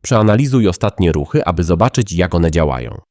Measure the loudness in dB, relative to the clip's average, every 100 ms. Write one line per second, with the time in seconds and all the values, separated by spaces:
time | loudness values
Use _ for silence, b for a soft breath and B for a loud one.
0 | 0 2 4 2 2 2 0 0 -4 0
1 | 0 0 -2 -4 -2 -2 0 2 2 0
2 | -4 -2 -2 0 0 2 0 -2 -8 -14
3 | _